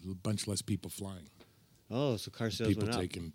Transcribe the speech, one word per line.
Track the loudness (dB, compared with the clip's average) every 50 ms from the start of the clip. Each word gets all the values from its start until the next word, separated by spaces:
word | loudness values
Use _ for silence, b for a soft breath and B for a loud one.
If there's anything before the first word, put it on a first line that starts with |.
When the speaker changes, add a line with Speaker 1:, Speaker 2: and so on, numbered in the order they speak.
| -6 -6
Speaker 1:
a | -6
bunch | -2 0 0 2 2 2
less | 0 0 0
people | 0 0 0 0 -2 -4
flying. | -8 -6 -6 -6 -8 -8 -12 -16 -20 -20 b b b b b b b b b -4
Speaker 2:
Oh, | 0 2 2 4 2
so | 0 -2 -6
car | -4 -2 -2 0
sales | 0 2 4 4
Speaker 1:
People | 4 4 4
Speaker 2:
went | 2 2
up. | 2
Speaker 1:
taking, | 0 -2 -2 -4 -6 -6